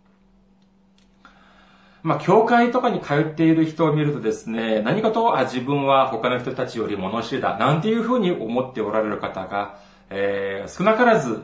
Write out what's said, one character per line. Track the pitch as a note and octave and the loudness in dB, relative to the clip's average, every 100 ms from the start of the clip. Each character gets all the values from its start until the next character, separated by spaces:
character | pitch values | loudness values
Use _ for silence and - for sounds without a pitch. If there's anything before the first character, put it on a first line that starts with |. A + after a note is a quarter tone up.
| _ _ _ _ _ _ _ _ _ _ _ _ - _ _ _ _ _ _ _ | _ _ _ _ _ _ _ _ _ _ _ _ -20 _ _ _ _ _ _ _
ま | D#3+ | -4
あ、 | - | -2
教 | - G#3+ | 4 4
会 | A3 A#3+ A#3+ | 6 4 4
と | B3+ | 2
か | B3 | 0
に | F3+ | -2
通 | - | 0
っ | D3 D#3 | 0 0
て | - | 2
い | D#3+ | 4
る | D#3+ | 4
人 | D#3 - | 2 2
を | D#3+ | 0
見 | D3+ | 2
る | D3 | 0
と | C#3+ | 0
で | A2 | -2
す | G#2+ A#2 | -4 -6
ね、 | A2+ A2+ G#2+ | -4 0 0
何 | A2 G3 | 0 0
か | A3 | 0
と、 | A3 A#3 C#3+ | 2 2 2
あ、 | |
自 | - B2+ | -2 -2
分 | B2 C#3+ | -2 0
は | C3+ C3+ C3 | 4 4 4
他 | A2+ B2 | 0 -2
の | B2+ | -2
人 | C3 | -4
た | B2+ B2 | -6 -6
ち | A#2 | -4
よ | |
り | G2 G2+ | -4 -4
物 | F#2+ A2+ | -4 -4
知 | A#2 C3 | -4 -4
り | |
だ、 | G2+ F#2 | -2 0
な | B2 | 2
ん | D#3 | 2
て | G#3+ | 2
い | A3+ | 0
う | |
ふ | A3+ | 0
う | B3 | 0
に | F3+ | 0
思 | F3 A2 A#2+ | -2 -2 -4
っ | B2+ | -4
て | A#2 | -4
お | G#2 | -2
ら | A2 | 0
れ | G#2+ | -2
る | G2+ | -4
方 | G2 F#2+ F#2+ | -6 -8 -6
が、 | G2+ G2+ - - - _ | -6 -6 -12 -20 -20 _
え | G2 G2+ G2 C#3 G2 - | -4 -2 -2 -4 -6 -10
ー、 | |
少 | - | -2
な | G3+ | 0
か | A3 | 4
ら | A#3+ A3 | 4 4
ず | B2+ G#2+ | 0 -6